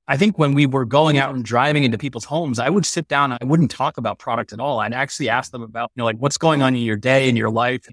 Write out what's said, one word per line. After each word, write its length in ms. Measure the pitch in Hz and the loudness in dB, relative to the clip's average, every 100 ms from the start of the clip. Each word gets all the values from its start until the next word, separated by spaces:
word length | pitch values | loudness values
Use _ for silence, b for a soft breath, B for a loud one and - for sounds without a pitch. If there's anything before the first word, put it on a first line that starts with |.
| - | -4
I 100 | 139 | 2
think 220 | 208 175 | 2 2
when 160 | 147 | 2
we 100 | 143 | 4
were 200 | 143 135 | 2 2
going 340 | 123 139 156 143 | 2 4 4 4
out 160 | 139 | 0
and 100 | 131 | -4
driving 380 | 110 120 143 147 | -2 0 2 2
into 160 | 135 113 | 0 0
people's 260 | 139 123 | -6 -10
homes, 360 | - 156 160 113 | -6 -4 -4 -2
I 100 | 127 | 0
would 160 | 196 165 | 2 0
sit 220 | 175 160 | -4 -2
down, 240 | 143 143 | 0 0
I 60 | 120 | -2
wouldn't 300 | 127 160 131 | 0 2 2
talk 260 | - 139 - | 0 -4 -2
about 220 | 110 101 | -6 -6
product 320 | - 117 113 | -6 -6 -6
at 80 | 110 | -6
all. 180 | 139 123 | -4 -2
I'd 140 | 107 | -4
actually 360 | 123 139 - 131 | -4 -6 -4 -2
ask 220 | 120 - | -2 -4
them 120 | 123 | -12
about, 280 | 113 110 120 - | -12 -10 -10 -4
you 60 | |
know, 20 | |
like, 140 | 117 110 | -4 0
what's 200 | 143 - | -2 0
going 240 | 165 151 | 2 4
on 140 | 131 123 | 2 2
in 60 | |
your 140 | 117 104 | 0 -2
day, 320 | 127 135 131 | 2 2 4
in 60 | |
your 160 | 117 110 | 2 0
life. 340 | 113 120 127 - | 0 0 -2 -8